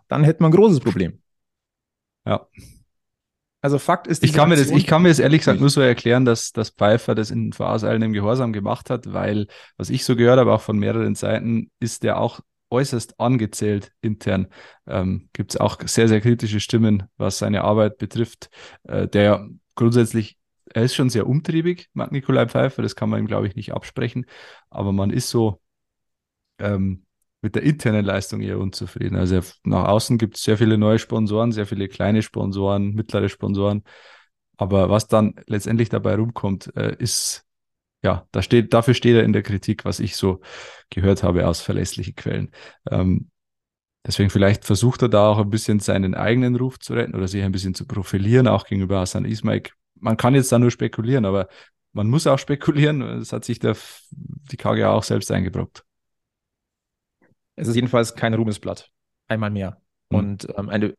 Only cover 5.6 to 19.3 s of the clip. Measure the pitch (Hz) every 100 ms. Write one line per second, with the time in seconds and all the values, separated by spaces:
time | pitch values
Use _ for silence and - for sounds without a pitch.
5.6 | 139 143 131 117 117 123 127 117 - -
6.6 | 107 - 104 117 - 110 110 113 110 -
7.6 | 95 110 107 113 110 104 101 131 120 107
8.6 | 101 113 - 123 107 95 101 104 104 -
9.6 | - - 92 127 - 117 120 127 113 107
10.6 | - 107 101 113 107 104 101 110 113 113
11.6 | - - 113 - 113 101 117 - - _
12.6 | - 120 139 120 - - 117 127 107 -
13.6 | 104 101 - _ 117 104 - 95 95 -
14.6 | - _ - 98 92 92 - - - -
15.6 | 104 - - - 113 107 113 117 110 107
16.6 | - 120 113 104 98 - 104 - 104 101
17.6 | 95 107 107 - 101 110 117 - - -
18.6 | - - - 104 95 104 101